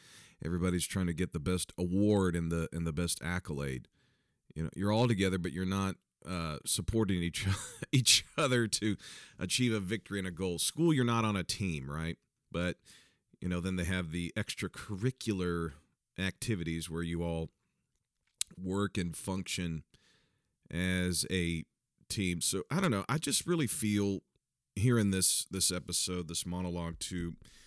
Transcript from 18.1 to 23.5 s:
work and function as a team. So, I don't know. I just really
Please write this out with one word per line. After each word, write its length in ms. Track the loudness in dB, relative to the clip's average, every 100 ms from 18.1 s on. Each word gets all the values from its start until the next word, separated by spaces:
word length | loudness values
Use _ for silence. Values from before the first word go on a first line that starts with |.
| _ _ -8 -8 -6
work 360 | -4 0 0 0
and 180 | -4 -4
function 680 | -6 -6 -4 -4 -4 -6 -10 _ _ _ _ _ _ _ -8
as 540 | -2 0 2 2 0 0
a 320 | 0 0 -2 -4 _ _ _ -8
team. 320 | -2 0 0
So, 220 | 0 -2 -2
I 100 | 0
don't 120 | 2
know. 140 | 0 0
I 80 | -2
just 300 | 0 0
really 200 | 2